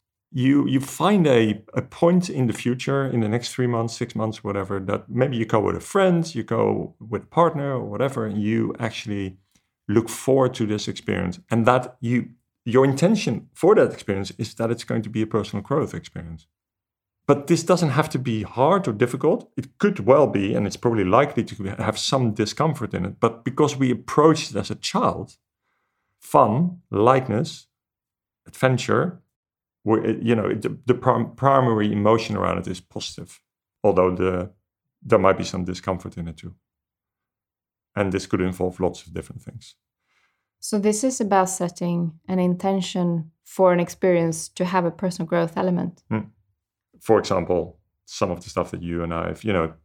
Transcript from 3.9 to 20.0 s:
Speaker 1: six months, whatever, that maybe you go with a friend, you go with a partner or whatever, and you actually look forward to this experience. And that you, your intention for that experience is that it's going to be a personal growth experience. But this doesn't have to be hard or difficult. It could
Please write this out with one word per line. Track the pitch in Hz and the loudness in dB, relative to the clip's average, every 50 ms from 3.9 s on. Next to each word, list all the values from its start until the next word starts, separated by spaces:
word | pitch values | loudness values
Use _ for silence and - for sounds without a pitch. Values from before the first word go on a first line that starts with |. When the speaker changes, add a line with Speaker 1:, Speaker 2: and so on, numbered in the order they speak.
| - | -6
Speaker 1:
six | - 120 117 - | -6 -8 -6 -4
months, | 107 110 110 104 - - | -4 -4 -4 -4 -6 -6
whatever, | 104 98 98 95 95 98 98 | -6 -4 -4 -4 -4 -6 -6
that | 95 95 101 101 - - | -4 -4 -4 -4 -6 -6
maybe | 120 120 127 - 120 113 | -2 0 0 0 0 -2
you | 110 | -2
go | - 120 110 | 0 2 2
with | 98 95 90 | 2 0 -2
a | 87 | -4
friend, | - - - 196 190 185 175 165 165 - - | -4 -2 2 2 4 4 4 2 0 -2 -6
you | 113 110 | -8 -6
go | - 113 110 107 104 104 104 - - - - | -2 0 0 2 2 0 0 -4 -8 -12 -16
with | 110 113 113 98 - | -10 -8 -8 -8 -8
a | - | -4
partner | - 165 170 160 160 147 143 139 135 | 0 2 2 2 2 -2 -4 -4 -4
or | 120 107 | -6 -6
whatever, | 104 101 107 131 139 131 120 110 | -6 -4 -4 -4 -2 -2 -4 -6
and | 107 101 104 | -4 -4 -4
you | 104 107 110 113 113 - - - | -2 0 0 0 0 -2 -4 -6
actually | 117 110 - - - 107 101 101 98 95 95 - _ _ _ _ _ _ _ _ _ - | -6 -6 -6 -8 -10 -8 -8 -6 -8 -8 -10 -14 _ _ _ _ _ _ _ _ _ 0
look | 104 113 113 - | 2 2 2 2
forward | - - - 131 131 135 131 127 127 | -2 -4 0 2 4 4 4 2 0
to | - 113 | -2 -2
this | 101 107 104 - 104 | -2 -2 -4 -4 -6
experience. | 92 - - 107 98 95 92 90 90 - - _ | -10 -8 -6 -4 -2 -2 -2 -4 -6 -8 -6 _
And | 120 117 110 | -2 2 4
that | 117 123 131 131 - - _ | 4 4 4 2 -4 -8 _
you, | 123 117 123 120 - - - _ _ _ _ _ _ | -4 -2 -2 -2 -2 -4 -10 _ _ _ _ _ _
your | 123 110 127 135 | 2 4 4 4
intention | 139 131 135 165 190 226 - - 143 113 - - - _ | 4 4 2 2 2 2 2 0 -2 -4 -4 -8 -12 _
for | - - 185 214 | 2 4 6 6
that | 214 135 - - | 6 6 4 2
experience | - - - 98 95 98 - - - | -4 -6 -4 -4 -4 -6 -8 -8 -8
is | 120 - - | -10 -8 -6
that | - 113 113 | -4 -4 -2
it's | 117 120 - | -4 -4 -6
going | - 117 113 107 | -4 -4 -4 -4
to | 107 | -4
be | 110 107 | -4 -4
a | 107 107 | -4 -2
personal | - 107 98 - - 101 92 | -2 -4 -4 -4 -6 -8 -6
growth | - 139 151 120 - - | -4 -2 -2 -2 -4 -6
experience. | 87 - - - 90 85 80 82 80 - _ _ _ _ _ _ _ _ _ _ _ _ _ _ _ _ - | -10 -12 -12 -14 -14 -12 -12 -14 -16 -18 _ _ _ _ _ _ _ _ _ _ _ _ _ _ _ _ 2
But | 143 143 - - | 2 2 2 0
this | 170 160 - | 0 0 2
doesn't | - 180 170 175 147 | 2 2 2 2 2
have | 123 151 156 - | 2 0 0 0
to | - 135 | -2 -4
be | 131 123 113 110 98 | -4 -4 -4 -4 -6
hard | - - 117 135 151 196 190 190 127 | -6 -2 0 2 2 2 2 0 -2
or | 107 | -2
difficult. | 104 123 120 - 127 - 151 185 - - - _ - | 0 0 -2 0 0 0 0 0 0 -4 -8 _ -10
It | - - _ - | -10 -10 _ -2
could | 202 208 - - | 0 0 0 2